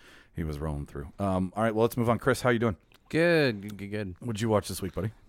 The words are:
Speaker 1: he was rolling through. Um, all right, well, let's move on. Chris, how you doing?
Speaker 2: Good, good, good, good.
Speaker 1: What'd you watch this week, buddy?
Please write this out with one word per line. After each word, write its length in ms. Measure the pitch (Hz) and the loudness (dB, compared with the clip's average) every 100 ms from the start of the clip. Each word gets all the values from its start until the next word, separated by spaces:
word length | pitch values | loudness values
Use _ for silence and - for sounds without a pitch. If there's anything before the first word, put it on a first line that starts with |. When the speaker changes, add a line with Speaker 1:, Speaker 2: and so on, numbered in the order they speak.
| - - - | -20 -20 -14
Speaker 1:
he 80 | - | -8
was 160 | 80 73 | -6 -4
rolling 280 | 78 73 73 | -4 -4 -6
through. 220 | 71 69 - | -10 -12 -4
Um, 340 | 98 92 92 98 | 0 0 0 0
all 60 | |
right, 100 | 113 | 0
well, 80 | 107 | 2
let's 140 | 117 - | 2 2
move 120 | 117 | 0
on. 100 | 110 | 2
Chris, 220 | - 123 | 2 2
how 100 | 127 | 2
you 80 | 117 | 2
doing? 160 | 113 - _ _ - | 2 -2 _ _ -4
Speaker 2:
Good, 500 | 151 170 165 139 104 | 2 4 4 2 0
good, 160 | 101 101 | -8 -10
good, 140 | 101 | -8
good. 240 | 107 101 87 | -6 -6 -8
Speaker 1:
What'd 200 | 120 107 | -6 -2
you 80 | 113 | 2
watch 180 | 104 - | 2 2
this 120 | 92 | -6
week, 140 | 92 | -6
buddy? 180 | - 104 - | -4 -4 -6